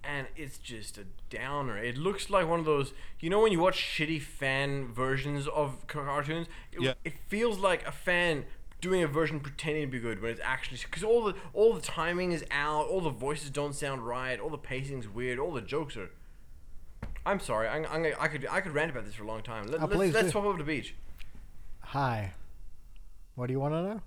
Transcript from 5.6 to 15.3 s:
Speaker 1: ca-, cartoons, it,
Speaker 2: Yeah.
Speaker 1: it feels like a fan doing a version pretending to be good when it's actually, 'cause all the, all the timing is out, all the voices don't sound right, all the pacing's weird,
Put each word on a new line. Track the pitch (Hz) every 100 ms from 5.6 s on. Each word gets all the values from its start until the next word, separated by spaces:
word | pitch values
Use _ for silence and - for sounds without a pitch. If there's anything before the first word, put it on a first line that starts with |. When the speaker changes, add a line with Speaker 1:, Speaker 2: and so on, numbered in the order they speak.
| 143 131 -
Speaker 1:
ca-, | 151 139
cartoons, | 143 143 160 165 - -
it, | -
Speaker 2:
Yeah. | 131 127
Speaker 1:
it | - - -
feels | 208 240 196
like | 190 170 -
a |
fan | 135 - 180 175 147 120 - - -
doing | 175 185
a | 160
version | 143 156 156
pretending | 139 139 160 156
to | 143
be | 127
good | 113 107
when | 113
it's | 113
actually, | 113 131 - 127 -
'cause | -
all | 214 233 214
the, | 185 160
all | - 220
the | 196
timing | - - 160 175 180
is | 170 -
out, | 143 147 151 139
all | 185
the | 165
voices | 139 131 151 147
don't | 135 143 139
sound | 143 135 117
right, | 123 127 123
all | 131
the | 147
pacing's | - 131 139 135 107
weird, | 101 127